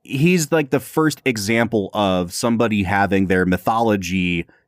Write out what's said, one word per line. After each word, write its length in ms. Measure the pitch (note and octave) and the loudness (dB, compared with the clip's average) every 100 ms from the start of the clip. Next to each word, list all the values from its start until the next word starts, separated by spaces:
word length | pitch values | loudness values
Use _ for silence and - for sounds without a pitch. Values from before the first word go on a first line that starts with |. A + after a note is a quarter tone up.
he's, 480 | - C3+ E3+ F3+ D3+ | -10 0 2 2 2
like, 200 | D#3+ D3 | -2 0
the 80 | C#3 | -2
first 420 | - - D#3 - C3+ | -2 -2 0 0 -4
example 640 | A2 G2 A#2 A2+ A2 F#2+ | -2 -2 0 0 -2 -2
of 400 | G#2 G2 F#2 F2 | -2 0 0 -2
somebody 500 | - A#2+ A2+ A#2 G#2+ | -4 -2 0 0 0
having 440 | F#2 G2+ G2 G2 F#2 | 0 0 2 2 2
their 180 | F#2 F#2 | 2 2
mythology 1000 | F2+ - A2+ A#2 G#2 F2 F#2 F2+ F2 - _ | 0 0 0 2 0 -2 -2 -2 -2 -6 _